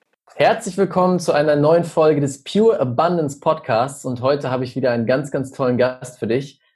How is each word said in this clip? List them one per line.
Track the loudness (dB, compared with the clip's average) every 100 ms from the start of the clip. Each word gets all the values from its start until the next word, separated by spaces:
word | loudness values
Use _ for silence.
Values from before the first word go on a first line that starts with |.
| _ _ _ 0
Herzlich | 2 2 -4 -4
willkommen | -2 0 0 0
zu | 0
einer | 0 2 2
neuen | 4 2
Folge | 2 2 2 2
des | -2 -6
Pure | -4 2 2 2
Abundance | -2 0 0 0 -2 -4
Podcasts | -4 -2 -2 -2 -2 -6 -10
und | -4
heute | -2 -2 -2
habe | -4
ich | -4 -2
wieder | 0
einen | 0 0
ganz, | 0 -2
ganz | -6 -8
tollen | -4 -2 2
Gast | 0 -2 -14 -10
für | -4
dich. | -2 -4 _ _